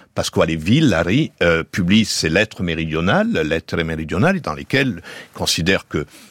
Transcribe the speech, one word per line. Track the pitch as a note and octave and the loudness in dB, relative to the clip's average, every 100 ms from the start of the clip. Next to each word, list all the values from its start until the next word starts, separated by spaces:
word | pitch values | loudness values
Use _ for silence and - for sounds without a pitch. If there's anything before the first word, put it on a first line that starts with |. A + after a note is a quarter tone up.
| - - | -12 -6
Pasquale | - - E2 D#2+ | -2 0 0 0
Villari, | D#2+ D3 D3+ E2+ E2+ A2+ - - | 2 4 4 2 2 0 0 0
euh, | F2 E2 D#2 | 2 2 0
publie | - F2+ G#2+ G#2 | -2 2 4 2
ses | - B2 | 0 0
lettres | F#2+ G#2+ - | 2 0 -2
méridionales, | F2 D#2+ D#2+ D#2 F2 D#3+ A3 | -4 -4 -2 -2 0 0 0
Lettere | F#2+ D2+ E2 - F2 | 0 0 -2 -4 -4
Meridionali, | E2 D#2+ D#2 E2 D#3 F#3+ | -4 -4 -4 0 0 0
dans | - | -4
lesquelles | D2 - C3 C3+ F2 | -8 -4 -2 0 -4
il | - - - - | -10 -18 -16 -8
considère | F2 - E2 F#2+ - | -4 -2 2 0 0
que | D#2+ D2 - - | -6 -6 -12 -20